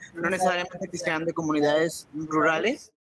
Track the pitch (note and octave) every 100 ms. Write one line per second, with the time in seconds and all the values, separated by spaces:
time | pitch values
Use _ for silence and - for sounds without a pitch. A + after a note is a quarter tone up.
0 | - E3+ E3+ F#3 F#3 F3+ F3 E3 F#3 E3
1 | F3 D#3+ E3 E3 D#3+ D3+ D3 D3+ E3 -
2 | - D3 D#3 D#3 D3+ D#3+ G3 D4+ - _